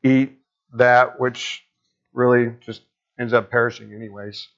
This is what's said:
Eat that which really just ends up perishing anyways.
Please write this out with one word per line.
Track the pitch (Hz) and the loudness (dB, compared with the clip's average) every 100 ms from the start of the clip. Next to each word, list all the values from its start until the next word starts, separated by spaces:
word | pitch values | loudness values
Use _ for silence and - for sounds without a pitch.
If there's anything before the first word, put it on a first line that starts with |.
Eat | 135 131 135 _ _ _ _ | 2 2 0 _ _ _ _
that | 117 123 123 127 - | 0 4 6 4 0
which | 127 120 - - _ _ _ _ _ | -6 -6 -14 -14 _ _ _ _ _
really | - 123 123 120 120 | -2 2 2 0 -6
just | - 110 _ _ _ - | -18 -18 _ _ _ -12
ends | 120 | 0
up | 120 101 | 0 0
perishing | 123 120 113 107 | -2 -2 -4 -20
anyways. | 104 110 101 101 104 - | -18 -18 -16 -16 -16 -20